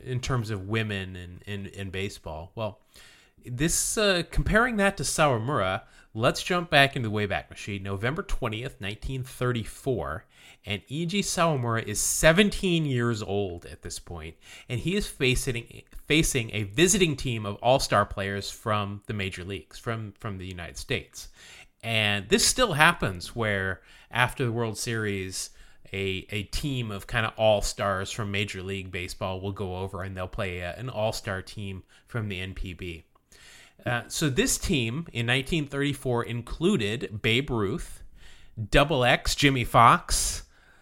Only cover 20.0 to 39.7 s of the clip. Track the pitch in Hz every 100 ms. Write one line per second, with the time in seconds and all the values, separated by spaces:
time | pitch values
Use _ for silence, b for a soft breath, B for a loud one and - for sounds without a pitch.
20 | 107 - 113 95 92 90 82 - - 110
21 | - - - B B B B _ 113 113
22 | 104 104 98 226 - - 240 143 160 170
23 | 127 90 - 117 110 98 95 92 b b
24 | b 113 123 - 123 113 113 104 123 113
25 | 107 98 95 92 - b b b - 98
26 | 98 95 - 107 95 - 151 131 113 98
27 | - 120 110 - 110 104 - - 101 95
28 | 98 - 101 101 104 95 92 98 92 92
29 | 90 - 98 95 98 98 95 92 95 92
30 | 95 92 92 - 98 87 87 82 127 107
31 | 110 - - 92 - - 98 95 - b
32 | b 120 107 92 95 92 95 85 90 82
33 | - _ _ B B B B B 120 120
34 | - - 156 127 254 - - 156 113 135
35 | 165 117 117 131 - 165 135 139 143 131
36 | 131 120 107 120 - - 170 190 101 113
37 | 95 104 110 117 147 117 98 165 - -
38 | - - b b b b 104 143 147 143
39 | 123 151 - - 147 131 113